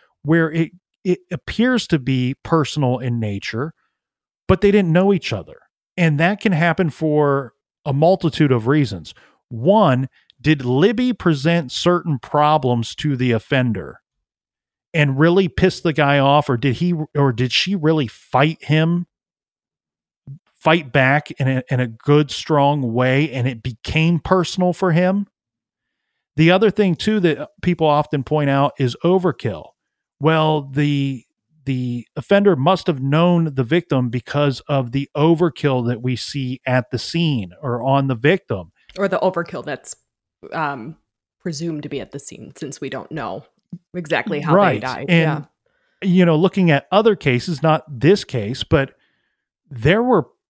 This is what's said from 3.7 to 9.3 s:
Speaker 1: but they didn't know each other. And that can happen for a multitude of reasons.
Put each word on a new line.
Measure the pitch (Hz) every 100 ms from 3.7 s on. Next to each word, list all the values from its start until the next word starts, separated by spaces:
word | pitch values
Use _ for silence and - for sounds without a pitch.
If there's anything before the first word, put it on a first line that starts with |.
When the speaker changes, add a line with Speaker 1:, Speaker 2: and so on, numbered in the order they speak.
| - _ _ _ _ _ _ -
Speaker 1:
but | 185
they | 202
didn't | 208 175
know | 170 196
each | 196 -
other. | 104 73 - _ _ _ -
And | 165 143
that | 170 202
can | 214
happen | 156 170 165 170
for | - 160 151 143 139 123 _ _ _
a | 131
multitude | 135 160 190 165 - 147
of | 123 113
reasons. | 151 123 92 76 - _